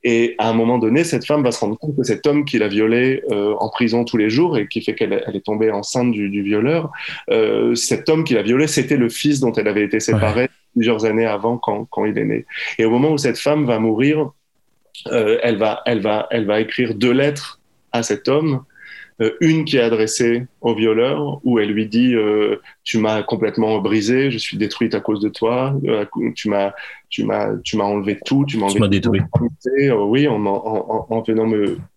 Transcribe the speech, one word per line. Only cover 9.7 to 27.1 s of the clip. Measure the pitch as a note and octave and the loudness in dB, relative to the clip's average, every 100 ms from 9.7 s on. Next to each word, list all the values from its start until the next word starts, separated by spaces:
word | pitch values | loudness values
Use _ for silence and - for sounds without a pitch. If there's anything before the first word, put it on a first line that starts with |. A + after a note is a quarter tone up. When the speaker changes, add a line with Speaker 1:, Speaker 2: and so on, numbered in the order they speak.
| G#2 | 0
Speaker 1:
été | G2+ A2 | 0 0
séparée | - A2 G#2+ G2+ | 2 2 2 2
Speaker 2:
Ouais. | C3 _ _ A#2+ | -2 _ _ 0
Speaker 1:
plusieurs | A#2 A2 A2 | 2 2 2
années | A2 A2+ | 2 0
avant, | G#2 A2+ A#2+ | 0 -2 -2
quand, | - G#2 A2+ | -2 -4 -6
quand | - | -4
il | G#2 G#2+ | -2 0
est | |
né. | G#2+ A2+ - - - - | -2 -2 -6 -10 -8 0
Et | |
au | A2+ | 2
moment | A#2+ D3 | 4 2
où | D3+ | 2
cette | C#3 A#2 | 0 0
femme | C#3+ D3+ C3+ | 0 2 2
va | A2 | 2
mourir, | A2+ G#2+ C#3 D3+ C#3+ _ _ _ _ _ _ - - | 0 2 2 2 -2 _ _ _ _ _ _ -16 -4
euh, | B2 G#2+ A2+ | 0 2 2
elle | A#2+ G#2+ | 2 2
va, | A2 A2 A#2+ | 0 0 -2
elle | A2+ | 0
va, | G#2 G#2+ - | 0 0 0
elle | A#2 G#2 | -2 0
va | G#2+ | 0
écrire | A2+ - A#2+ | 0 -2 -2
deux | G#2 A#2+ | 2 2
lettres | B2+ C#3+ C#3+ - - _ _ _ | 4 2 -2 -12 -18 _ _ _
à | A#2+ | -4
cet | A2+ G#2 - | -2 -2 0
homme, | C#3+ D#3+ C3+ - - - - - - | 2 2 -2 -6 -20 -20 -20 -20 -2
euh, | A2 - | -2 2
une | D#3+ D#3+ | 2 2
qui | C#3 C#3 | 2 2
est | |
adressée | A#2 A2+ A2 - A#2+ A#2+ B2+ _ | 2 2 0 2 2 0 -4 _
au | A2 | -2
violeur, | G#2+ A2+ A2 B2 D#3 D3 C#3+ | 2 2 2 2 0 -4 -4
où | B2+ A#2 | 0 2
elle | G#2 | 2
lui | G#2+ G#2+ | -2 0
dit, | A2+ B2+ | 2 2
euh, « | A#2 G#2+ G#2+ G#2 G#2 - - | 2 2 2 0 -2 -8 -16
Tu | - A2+ | -4 0
m'as | G#2+ A2 | 0 0
complètement | - A2 G#2+ - A2 G#2+ | -2 -2 -2 0 0 0
brisé, | G2+ A2 G#2 C3 C#3 | 0 0 2 0 0
je | A2+ | -2
suis | - G2 | -8 -4
détruite | G#2 - A2+ | -4 -2 -2
à | G#2 | -2
cause | G#2+ G#2 | -2 -2
de | G#2 | -2
toi, | - A2+ B2 C3+ C#3 C#3 | -2 -2 0 -2 -2 0
euh, | A2 G#2 - A#2 | -2 -2 -4 -4
tu | A#2 G#2+ | -4 -2
m'as, | G2+ G2 - - - | 0 0 -4 -18 -20
tu | _ | _